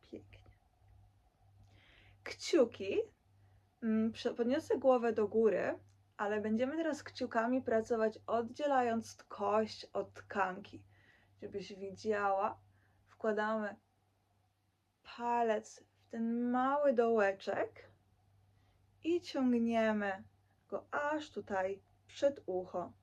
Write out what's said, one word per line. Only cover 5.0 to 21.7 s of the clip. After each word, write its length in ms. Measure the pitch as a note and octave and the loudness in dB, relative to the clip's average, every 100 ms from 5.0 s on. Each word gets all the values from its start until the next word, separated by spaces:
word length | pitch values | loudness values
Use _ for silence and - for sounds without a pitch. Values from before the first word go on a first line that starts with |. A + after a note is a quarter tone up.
| A#3 | 4
do 140 | A3 G#3 | 0 0
góry, 520 | A3 A3+ F3+ - E4+ - _ _ - | 4 4 4 0 -4 -10 _ _ -6
ale 240 | G#3 G#3+ | -2 -2
będziemy 360 | G#3 A3 C4 D#4+ | 0 0 0 0
teraz 260 | E4 C#4+ | -2 -2
kciukami 580 | - - B3 A#3 A3+ B3+ | -8 -8 -2 0 2 0
pracować, 580 | B3+ A3+ A3 A#3 A3 G#3+ - | 2 0 2 0 0 -2 -2
oddzielając 960 | A3+ A#3 B3 D4 C4+ B3 A3+ A3 - | -2 -2 -2 2 2 2 0 -4 -16
kość 640 | - - G3+ G#3 G#3+ - - | -16 -4 0 2 0 -4 -8
od 280 | G3+ F#3+ | -6 -6
tkanki. 680 | - - G#3+ F#2 F#2 G#3 - - - _ _ _ _ | -10 -8 -2 -2 -2 -12 -18 -20 -20 _ _ _ _
Żebyś 320 | G#3 G3+ F#3+ | -12 -10 -10
widziała, 880 | F#3+ G3 F#3 G#3+ G#3 G3+ G3 G#3 - _ _ _ _ _ | -12 -12 -8 -4 0 0 0 0 -4 _ _ _ _ _
wkładamy 680 | - A3 G#3 G#3+ A3 G#3 G#3 _ _ _ _ _ _ _ _ _ _ _ _ - - | -4 -2 0 0 0 -4 -8 _ _ _ _ _ _ _ _ _ _ _ _ -20 -6
palec 640 | A#3+ A#3+ A#3 G#3+ A3 - - _ | 0 2 2 0 -2 -20 -20 _
w 100 | _ | _
ten 420 | A#3 A3+ A#3 A#3+ | -4 -2 0 2
mały 420 | B3 B3+ C#4+ D4 | 2 2 4 4
dołeczek 960 | A#3 A#3 A3+ G3 F#3+ - - A4 - - _ _ _ _ _ _ _ _ _ _ _ | 6 4 6 4 2 -4 -2 -4 -6 -20 _ _ _ _ _ _ _ _ _ _ _
i 180 | D#4+ F4 | -2 -2
ciągniemy 1000 | - D4 B3+ A#3+ A#3 A3+ A3 G#3+ G3+ F#3+ G#3+ _ _ _ _ | -2 0 2 2 2 2 2 2 0 -4 -10 _ _ _ _
go 180 | - - | -10 -4
aż 380 | C#4 D4 D4+ D4+ | -4 -2 -2 -4
tutaj 520 | - G3+ G3 F#3+ | -10 -4 -2 -2